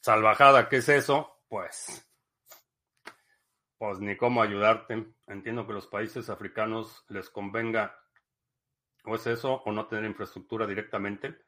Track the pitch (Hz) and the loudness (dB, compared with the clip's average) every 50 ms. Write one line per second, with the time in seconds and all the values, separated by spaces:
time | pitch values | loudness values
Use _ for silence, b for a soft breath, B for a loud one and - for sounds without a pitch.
0 | - - 110 110 107 107 107 - 143 139 139 131 110 - - 131 120 147 147 143 | 4 4 2 4 6 4 6 8 8 10 10 8 6 4 0 0 2 4 4 4
1 | 127 - 139 147 151 - - _ _ _ 117 104 90 85 - - - - - - | 4 2 2 0 0 -2 -16 _ _ _ -8 -8 -8 -8 -12 -14 -14 -14 -14 -16
2 | _ _ _ _ _ _ _ _ _ _ - _ _ _ _ _ _ _ _ _ | _ _ _ _ _ _ _ _ _ _ -20 _ _ _ _ _ _ _ _ _
3 | _ - - _ _ _ _ _ _ _ _ _ _ _ _ _ 113 107 98 92 | _ -20 -20 _ _ _ _ _ _ _ _ _ _ _ _ _ -6 -6 -4 -4
4 | 104 101 101 - - 120 123 120 113 104 101 101 104 107 113 110 - - 117 113 | -4 -6 -2 0 0 2 4 4 2 2 2 2 4 4 4 4 0 -8 -8 -8
5 | 110 - _ _ _ - 101 98 98 110 113 120 107 98 107 101 - - - 101 | -8 -10 _ _ _ -16 -16 -12 -10 -8 -8 -8 -6 -8 -8 -10 -10 -8 -6 -6
6 | 110 107 - - 110 - 104 - 104 95 - - 110 110 110 113 110 110 - - | -6 -6 -8 -10 -10 -10 -10 -10 -10 -10 -4 -4 -4 -2 -2 -6 -8 -10 -14 -20
7 | _ _ 104 98 92 - _ 104 101 98 98 113 117 117 113 113 104 - - - | _ _ -12 -12 -12 -12 _ -10 -10 -6 -4 -4 -4 -2 -2 -2 -2 -4 -6 -18
8 | _ _ _ _ _ _ _ _ _ _ _ _ _ _ _ _ _ _ _ _ | _ _ _ _ _ _ _ _ _ _ _ _ _ _ _ _ _ _ _ _
9 | _ 107 110 110 - 117 117 113 - 135 131 131 - 110 104 107 110 - - 107 | _ -6 -6 -4 -2 -4 -4 -2 -2 -2 -4 -2 -2 -6 -4 -4 -6 -6 -6 -6
10 | 107 107 104 - 107 - - 95 92 _ - 110 110 101 98 98 104 - - 104 | -6 -6 -6 -8 -10 -12 -12 -18 -14 _ -6 -4 -4 -4 -4 -6 -8 -6 -6 -6
11 | 98 101 104 101 - 135 - _ _ | -6 -6 -8 -8 -10 -12 -12 _ _